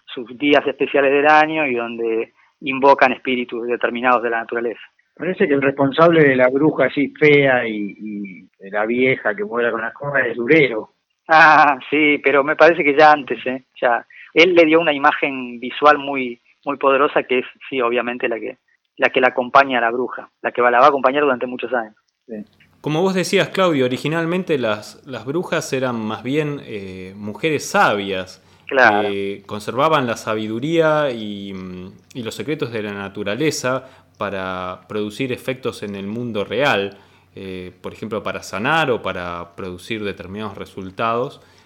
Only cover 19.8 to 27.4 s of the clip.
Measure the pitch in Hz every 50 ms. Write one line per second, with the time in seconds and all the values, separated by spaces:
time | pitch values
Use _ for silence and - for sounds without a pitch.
19.8 | 117 117 117 127 127 113 - - - - _ _ - 117 - - 120 123 120 120
20.8 | 131 147 139 139 127 131 135 147 147 143 127 120 127 123 123 123 - 117 123 120
21.8 | 113 107 - _ _ _ _ _ _ - 113 104 107 - _ _ _ _ _ _
22.8 | - 147 151 156 185 190 185 190 170 170 - 190 160 - - 190 190 180 160 135
23.8 | 127 127 131 127 - 147 156 170 165 165 175 185 185 - 160 139 120 110 104 107
24.8 | 107 - - - - 147 127 113 107 127 139 170 180 - 180 160 - - - 131
25.8 | 131 127 120 113 110 107 107 101 107 123 135 151 151 147 143 143 - - 117 101
26.8 | 98 95 92 92 92 92 98 104 104 104 101 -